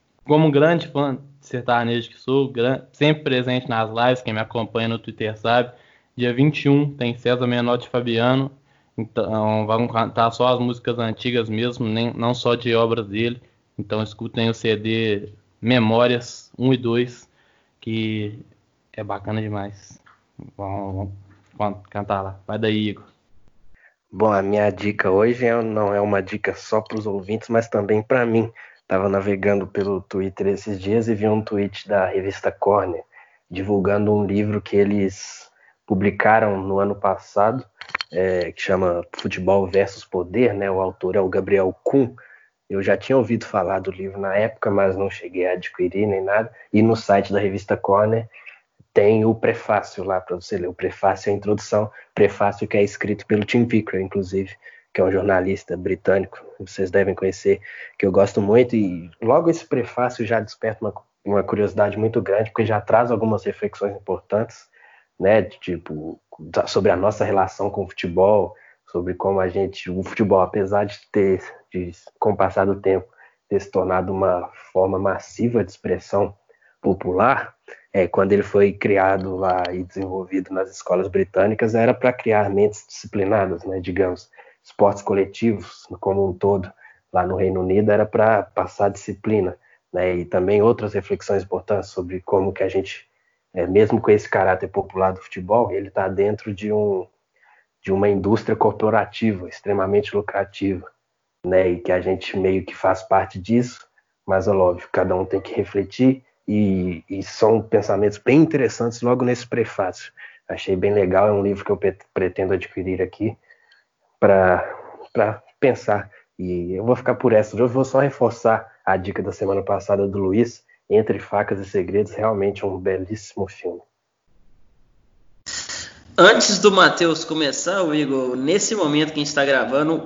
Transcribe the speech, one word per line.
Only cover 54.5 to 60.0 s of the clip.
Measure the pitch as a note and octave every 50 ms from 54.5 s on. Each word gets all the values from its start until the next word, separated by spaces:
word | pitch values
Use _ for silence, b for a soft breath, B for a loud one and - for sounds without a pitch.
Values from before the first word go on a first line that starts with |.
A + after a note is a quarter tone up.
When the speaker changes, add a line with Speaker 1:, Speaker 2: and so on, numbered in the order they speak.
| - B B B B B B B
Speaker 2:
que | - -
é | F#2
um | F#2
jornalista | F#2+ F#2+ F#2+ G2+ F#2+ F#2 F#2 F#2+ G2 F#2+ - - F2
britânico, | F2+ F2+ G2 F#2 - - - F#2+ G2 F#2 - - - - - - -
vocês | F#2+ F#2+ - - F#2+ F2+
devem | F2 G2+ F#2+ G2 F#2
conhecer, | - F#2+ F#2+ F#2+ - - G2+ G2 - B B B B B B B -
que | -
eu | G2
gosto | F2+ F#2+ G2 G2+ - A2+
muito. | G2+ G2 G#2+ B2 B2+ A#2+ -
E | A2 G#2 F#2 F2+ E2 E2+ E2+ - -
logo | - A#2 C3 E3 E3 E3
esse | E3 E3 -
prefácio | - D3 B2+ G#2+ - - B2